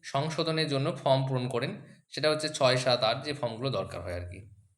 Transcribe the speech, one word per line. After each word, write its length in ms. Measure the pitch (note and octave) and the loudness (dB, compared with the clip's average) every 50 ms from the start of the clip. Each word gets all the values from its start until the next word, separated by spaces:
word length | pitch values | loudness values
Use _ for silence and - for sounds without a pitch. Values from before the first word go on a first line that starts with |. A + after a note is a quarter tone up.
| - | -14
সংশোধনের 640 | - - C3+ D3 D#3+ D#3+ - E3 D#3+ D#3+ D#3+ D#3 C#3+ | -2 -2 -2 -2 0 -2 -2 -2 0 2 0 0 0
জন্য 240 | C#3 C3+ C#3 D#3+ F3 | 0 0 0 0 -2
ফর্ম 340 | - - D3 C3+ C3 C3+ C3+ | 0 2 4 4 4 4 0
পূরণ 200 | C3+ B2+ B2 A#2+ | 0 -2 -2 0
করেন, 340 | A#2+ A#2+ B2 D#3+ G#3 - - - - - _ _ | -2 -2 -2 -2 -6 -8 -12 -18 -20 -20 _ _
সেটা 200 | - - C#3 D#3 | -8 0 2 2
হচ্ছে 180 | D#3 D3+ D#3 D3+ | 2 2 -2 -4
ছয়, 280 | - - C#3 B2+ C3 | 0 4 4 4 6
সাত, 260 | B2+ - C3+ B2 A#2 A2 | 4 4 2 2 4 4
আট 220 | G#2+ A#2+ - - | 2 2 0 -2
যে 80 | D3+ C#3+ | -6 -4
ফর্মগুলো 380 | - - A#2+ A2+ A2 B2 C3+ | -4 -4 -4 -4 -4 -4 -2
দরকার 320 | A#2 G2 F#2+ F#2 - F2 F2 | -2 -2 -4 -4 -6 -8 -6
হয় 120 | F#2 F2 | -6 -6
আর 160 | F2 F2 F2 | -6 -6 -8
কি। 180 | F2+ F#2 - - - - _ _ _ | -12 -14 -16 -18 -20 -20 _ _ _